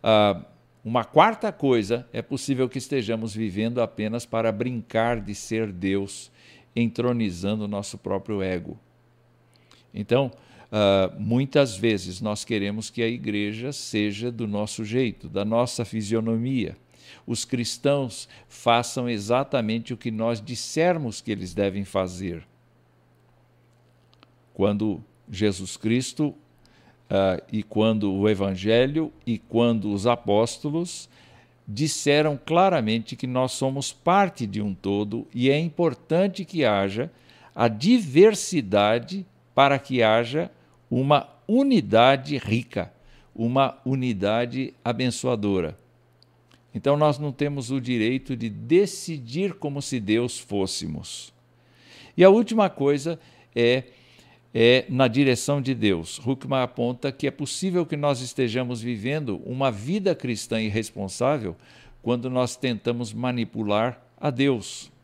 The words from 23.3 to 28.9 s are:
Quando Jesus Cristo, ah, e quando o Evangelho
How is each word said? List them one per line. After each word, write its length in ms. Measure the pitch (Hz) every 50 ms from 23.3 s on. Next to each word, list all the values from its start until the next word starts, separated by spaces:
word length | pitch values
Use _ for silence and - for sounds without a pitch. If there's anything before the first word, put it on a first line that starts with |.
| _ _ _ _ _ _ _ _ _ _ _ _ _ _ _ _ _ _ - _ _ _ _ _ _
Quando 480 | - 95 104 104 104 110 107 95 80 - _ _ _ _ -
Jesus 460 | 107 90 107 104 95 92 95 92 -
Cristo, 580 | - - 110 113 127 127 - - - 151 147 - - _ _ _ _ _ _ _ _ _ _ _ _ _ _
ah, 320 | 101 98 98 95 92 - - -
e 120 | - 107
quando 500 | 101 - - 107 107 113 110 107 104 101
o 160 | 95 98 101 107
Evangelho 840 | 107 95 98 98 95 90 95 107 113 120 127 135